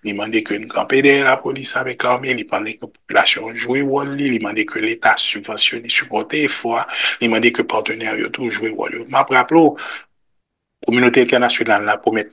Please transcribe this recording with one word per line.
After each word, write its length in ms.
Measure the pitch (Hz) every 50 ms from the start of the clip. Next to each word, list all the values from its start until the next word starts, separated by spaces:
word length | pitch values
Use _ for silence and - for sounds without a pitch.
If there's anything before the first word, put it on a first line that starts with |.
| -
demander 400 | 107 101 101 104 107 110 110 107
que 120 | - 104
nous 120 | 104 110 113
campions 320 | - 101 - - 135 135
derrière 240 | 135 143 139 139 139
la 140 | 135 127 -
police 400 | - 123 135 135 131 - - -
avec 260 | 127 131 120 - -
l'armée, 320 | 123 123 123 135 135 127
demander 380 | 117 104 - 107 101 104 110 107
que 80 | -
la 60 | 113 -
population 680 | - _ _ - - - - - - 127 113 113 117
joue 200 | 117 123 120 127
le 80 | 139 143
rôle, 340 | 135 135 143 139 139 139 139
demander 480 | 143 135 120 110 107 101 104 110 107
que 140 | 104 - 110
l'État 340 | 107 113 113 - - - 110
subventionne, 720 | - - - - 107 101 - 107 104 - - - 117 117 120
supporte 440 | - - - - - 104 107 - -
l'effort, 520 | 151 151 139 - - - 117 113 117 117 - - - - - - -
demander 320 | 120 117 113 110 117 120 117
que 80 | -
les 60 | 120 -
partenaires 500 | - 107 107 - 113 113 113 113 110 107
jouent 480 | 113 - - - 127 117 110 - 113
le 80 | 110 107
rôle. 320 | 101 - - - - - -
Je 20 |
me 60 | 131
rappelle, 220 | 135 135 - 135 123 123 - 156 165
la 160 | 160 147 - - - - - - - _ _ _ _ _ _ _ _ _ _ _ _ _ _ _ -
communauté 360 | - 117 123 123 123 120 131
internationale 640 | 123 120 131 123 123 120 - - 113 110 107 101 104
là, 120 | 104 104 -
promet 300 | - 117 110 110 104 -